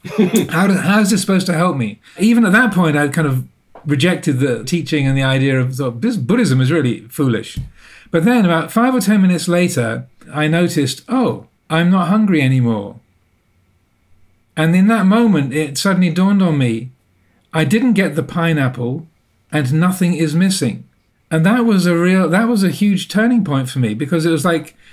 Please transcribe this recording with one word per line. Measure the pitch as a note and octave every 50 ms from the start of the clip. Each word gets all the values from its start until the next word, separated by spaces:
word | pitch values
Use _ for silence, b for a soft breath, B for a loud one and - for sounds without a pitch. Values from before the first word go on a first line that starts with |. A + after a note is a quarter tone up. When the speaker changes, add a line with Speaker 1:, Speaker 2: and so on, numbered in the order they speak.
| -
Speaker 1:
<laughs> | F#3 - - G3+ F3+ A3 G#3 - -
Speaker 2:
How | E3+ E3 F#3+
do, | G3 F#3
how | - - F3+ G3+ A3
is | G#3 F#3+
this | A#3 -
supposed | - - F#3+ F#3 -
to | F3 E3
help | D#3 F3 F3+ C#3+ C3+
me?" | A2+ G#2 G#2+ _ B B B B
Even | F#3+ A3+ A#3 A#3 A3+
at | G3+
that | F#3+ A3+ B3+ A3+ -
point, | F3+ F3 D#3 D3
I'd | D3 D3 C#3 C3+
kind | E3 D#3
of | C#3 C3 C3 B2+ - _ _ _ _ _ - -
rejected | D3+ D3 C3 D3 F3+ F3 - - D#3+ C3+ B2
the | C#3 C3+ A#2+ A2+
teaching | A2 - F3 E3+ C#3 - D#3+ D3 C3+ C3+
and | C3+ C3+
the | C3+
idea | C3 C3 C3+ C3+ C#3 C3 C3
of, | B2+ B2+ B2+
sort | C3+ C#3 B2 A#2
of, | A#2
"This | G3 A#3+ A#3 F#3
Buddhism | B2 A#2 G#3 B3+ A3+ C#3+ B2+ C3
is | B2+ B2+
really | E3+ D#3+ C3 - - - - -
foolish." | - - C#3+ C3 A2 G2+ - - - - - B B B B B B B B B
But | - E3 D#3+
then | A#3 B3+ A#3+ G3
about | F3 E3 E3 D#3 -
five | - A3 A#3+ B3+ C4
or | A#3+
ten | F#3 G3 G#3+ G3+
minutes | F#3+ F#3 F3+ D#3+ - F3+
later, | F3 F3 F3+ E3+ - C3 A#2 A2+ A#2 A#2+ - - _ _ - -
I | C3+ D3+ D3+
noticed, | D3+ D#3+ E3+ F3+ E3+ E3+ D3+ C#3 B2+ - - - -
"Oh, | A#3 C4 A#3 C3+ G#2+ F#2 - _ _ _ _ -
I'm | D#3+ E3 F3 F3+
not | F#3+ F#3 F3 D#3
hungry | G3+ A3 G#3+ G3 F3 D3+
anymore." | C3+ C3 C3 B2+ A#2+ A#2 A2 G#2 G2+ G2+ - - _ _ _ _ _ _ _ _ _ _ _ _ _ _ _ _ _ _ _ _ _ _ _ _ _ _ _ _ _ _ -
And | E3 D#3 E3 F3
in | F#3 F#3+ G#3+
that | A#3 G#3+ F#3
moment, | F#3+ G#3 A#3 A#3+ A3 F#3 D3 C#3 B2+ C3+
it | D#3 D#3 C#3 C#3 -
suddenly | - G3 F#3 F3 F#3 E3+
dawned | D#3 F3+ F#3 G3 G3+ G3
on | F#3+ E3+ D#3 C#3
me, | B2+ A#2 A2+ A2+ B2 B2+ _ _ _ _ _ _ _ _ _ _ _ _ -
I | D#3+ D#3+
didn't | - G#3 A#3 C4+ B3 G#3
get | F#3+ G3 D#3 D3
the | E3
pineapple | C3 - - F3 E3 E3 D#3+ D3 C3+ B2 C3 B2+ A#2+ A#2+ C3+ F3 - - _ _ _ _ _ _ _ -
and | - D3+ C#3 B2
nothing | D3 D#3 F3 F#3 F#3 - F#3 F3 E3+
is | D3 E3 D3 D3
missing. | E3+ F#3+ F#3+ F#3 - C#3 A2+ F#2 - - _ _ _ _ _ _ _ _ -
And | D#3+ D#3+ D#3+
that | G3 A#3 B3+ A#3
was | A#3 G#3 F#3 E3+
a | F3 E3+
real, | E3+ F3 F3+ F#3+ F#3+ F3+ D#3
that | E3+ G3+ A#3 A#3
was | A#3+ G3
a | G3 F3+
huge | C3 - G3+ G3+ G3 E3+ - -
turning | - G#3 A3 A#3+ B3 A#3 -
point | C#3+ C#3+ C3+ B2+ B2+
for | - C3+
me, | B2 G#2+ G#2
because | A2+ D3 C#3 F3 E3 D#3
it | E3+
was | E3 C#3+ C3
like | E3+ E3+ D#3 D#3 - _ b b b